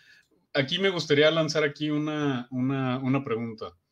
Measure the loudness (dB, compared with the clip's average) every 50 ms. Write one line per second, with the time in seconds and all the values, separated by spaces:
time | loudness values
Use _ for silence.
0 | _ _ -20 -20 _ _ _ _ _ _ -2 -2 -2 0 -2 0 0 0 0 0
1 | 0 2 4 6 6 6 6 4 0 0 0 0 0 0 -2 -4 -4 -2 -2 -2
2 | -2 -2 -2 -2 0 0 -2 -2 -4 -6 -4 -2 -2 0 0 0 -2 -2 -2 -2
3 | 0 0 0 0 0 -2 -4 -4 -4 -6 -8 -10 -12 -12 -14 _ _ _